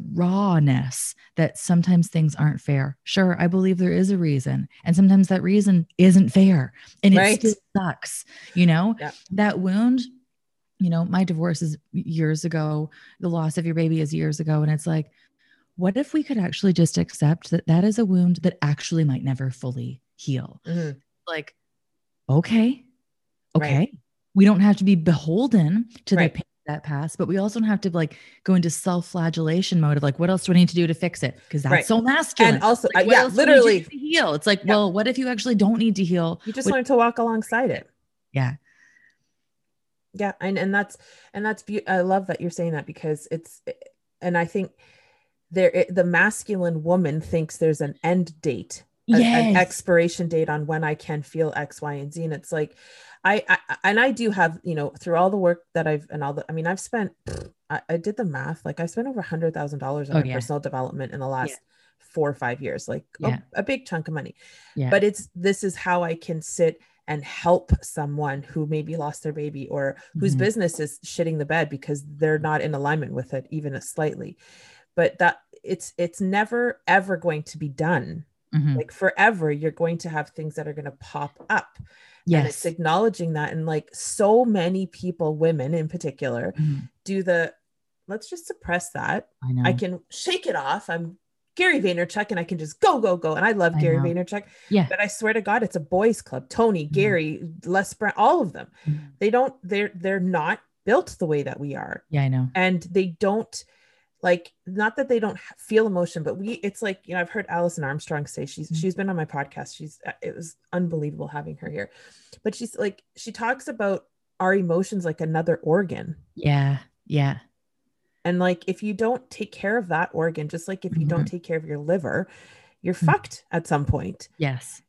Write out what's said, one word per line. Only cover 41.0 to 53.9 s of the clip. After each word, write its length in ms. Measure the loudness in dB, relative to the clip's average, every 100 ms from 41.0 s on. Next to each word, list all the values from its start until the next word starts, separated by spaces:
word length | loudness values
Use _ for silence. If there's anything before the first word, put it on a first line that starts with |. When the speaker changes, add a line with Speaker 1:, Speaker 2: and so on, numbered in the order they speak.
| -20 -20 _
Speaker 2:
and 120 | -8 -6
that's 180 | -6
beau-, 180 | -6 -8 -2
I 140 | 0
love 260 | 2 0 0
that 140 | -6
you're 80 | -6
saying 220 | -4 -4
that 120 | -4 -8
because 420 | -10 -6 -6 -6
it's, 300 | -10 -10 -16 -14 -14 -16 _ _ _
and 160 | -2 -2
I 80 | -2
think 260 | -4 -6 -10 _ _ _ _ _ _ _
there, 180 | 2 4
it, 220 | 4 0
the 100 | 2
masculine 800 | 2 4 2 0 -6 -2 -2 -2
woman 380 | 0 2 2 -2
thinks 360 | -2 -2 -2 0
there's 240 | 0 0
an 140 | -4 -4
end 360 | 0 0 0 -4
date, 420 | -4 -4 -8 -18 -20 _ 2
a, 60 | 4
an 40 |
Speaker 1:
Yes. 340 | 6 4 4 4
Speaker 2:
expiration 680 | 4 -2 2 4 4 0 -2
date 220 | 0 0
on 160 | -2 -2
when 180 | -2
I 120 | -2 -4
can 260 | -6 -8
feel 320 | -6 -2 -2 -2
X, 260 | -8 -10
Y, 120 | -8
and 200 | -8 -10
Z. 100 | -8
And 100 | -6
it's 180 | -8 -6
like, 240 | -4 -4 -8 -20 -20 -20 -4
I, 200 | 0 0 2
I, 280 | -2 0 -4
and 160 | 0